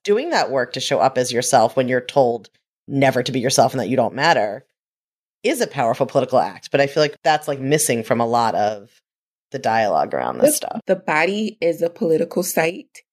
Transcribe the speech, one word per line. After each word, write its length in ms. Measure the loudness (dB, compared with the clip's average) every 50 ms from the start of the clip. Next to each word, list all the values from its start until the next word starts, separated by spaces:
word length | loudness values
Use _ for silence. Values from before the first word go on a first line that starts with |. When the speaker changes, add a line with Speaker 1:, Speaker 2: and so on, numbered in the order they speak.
| -2
Speaker 1:
doing 260 | 0 0 0 0 0
that 220 | 0 0 0 0
work 220 | 0 -2 -2 -2 -4
to 60 | -8
show 200 | -4 -2 0 2
up 180 | 2 2 2
as 140 | 0 -2 0
yourself 440 | -2 -2 0 2 4 4 4 4 2
when 120 | 0 0
you're 140 | 0 0 -2 -4
told 460 | 0 2 2 2 2 0 -4 -8 _ _ _ _ _ _ _ _
never 360 | -6 0 2 2 4 2 2 -2
to 80 | -2
be 80 | -4 -2
yourself 340 | -2 0 2 2 2 2 0
and 60 | -2
that 100 | -2 0
you 60 | 0
don't 180 | 0 0 -2 -2
matter 500 | 0 2 2 2 2 0 -2 -4 -10 -14 _ _ _ _ _ _ _ _ _ _ _ _ _ _ _ -4
is 160 | -2 -2 -2
a 60 | -2
powerful 400 | -4 -2 -2 0 0 0 0 -2
political 320 | 0 0 -2 0 2 2
act. 320 | 0 0 0 -4 -12 -6 -2
But 120 | 0 0
I 40 | 0
feel 140 | 0 2 0
like 140 | 0 0 -2 -2 0
that's, 240 | 0 0 0 -2
like, 120 | -6 -6 -4
missing 440 | -2 0 0 0 2 0 -2 -2 0
from 160 | 0 0 0
a 60 | 0
lot 260 | 0 0 2 2 0 0
of 480 | 0 0 -2 -4 -6 -12 _ _ _ _ _ _ _ _ _ _ _ _ _
the 80 | -12
dialogue 560 | -6 -2 0 0 2 2 2 2 0 0 -2 -2
around 240 | -4 -4 -4 0
this 140 | 2 2 2
Speaker 2:
The, 40 | 2
Speaker 1:
stuff. 240 | 0 -4 -8 -8 -8 -2
Speaker 2:
the 100 | -2 -2
body 600 | -2 -2 -2 0 0 0 0 0 -2 -4 -6 -4 -2
is 200 | -2 -2 0 0
a 80 | -4 -6
political 540 | -4 -4 0 0 0 0 0 -2 -2 -4 -4
site. 580 | -2 -2 0 -2 -2 -4 -6 -14 _ _ -20 _ _